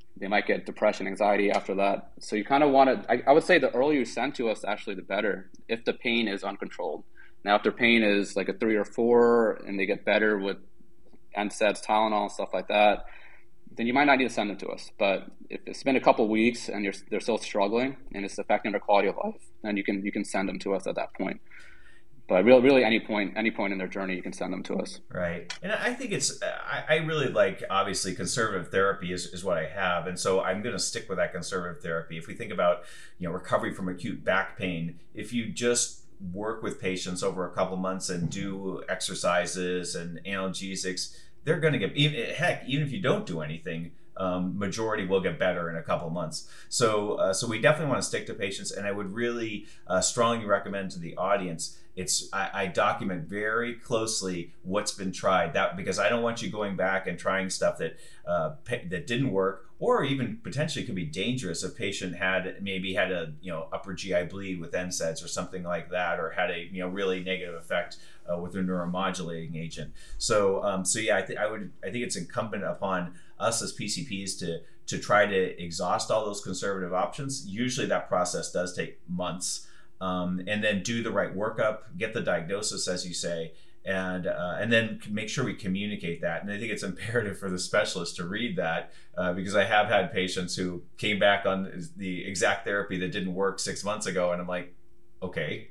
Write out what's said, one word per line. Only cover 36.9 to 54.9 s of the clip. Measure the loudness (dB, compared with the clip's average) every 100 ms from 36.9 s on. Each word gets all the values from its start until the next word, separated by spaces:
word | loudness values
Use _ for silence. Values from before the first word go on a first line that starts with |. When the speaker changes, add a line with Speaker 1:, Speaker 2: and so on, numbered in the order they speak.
| -2 -4 -2
Speaker 2:
over | -2 -2 -2
a |
couple | 0 0 0
months | -2 -2 -2
and | -2 -2
do | -2 -4 -4 -4 -6 -4
exercises | -4 -4 -2 2 2 2 -2 -2 -2 -4
and | -6 -6 -8 -6
analgesics, | -4 -2 -4 -6 -4 -4 -4 -6 -10 -14 -4
they're | 0 2
gonna | 2 2
get, | 2 4
even, | 4 2 -4 0
heck, | 0 0 -2
even | 0 0
if |
you | 0
don't | 2 2 0
do | -4
anything, | -4 -6 -6 -6 -8 -12 -12 -4
um, | -2 0 0 0
majority | -2 0 0 0 2
will | 4
get | 2 2
better | 2 2 -2
in | -4
a |
couple | -2 -2 -2
months. | -4 -4 -6 -12 -14 -6
So, | 2 4 4 2 2
uh, | 2
so | 2 0
we | 4
definitely | 4 4 2
wanna | 0
stick | 0 -2 -4
to |
patients, | -4 -4 -4 -6
and | -4 -2
I |
would | -2 -4
really, | -2 -2 -2 -4 -6 -10 -10 0
uh, | 2
strongly | 2 4 4 4 2
recommend | 2 2 -4 -4
to | -6
the | -8 -2
audience, | 2 2 2 -4 -8 -10 -12 -6
it's, | -2 -2 -2
I, | -4 -2
I | -2 0
document | 2 2 2 -2 -4 -4
very | -4 0 0 -2 -4
closely | -2 0 0 -2 -2 -4 -6 -10
what's | -2 0 0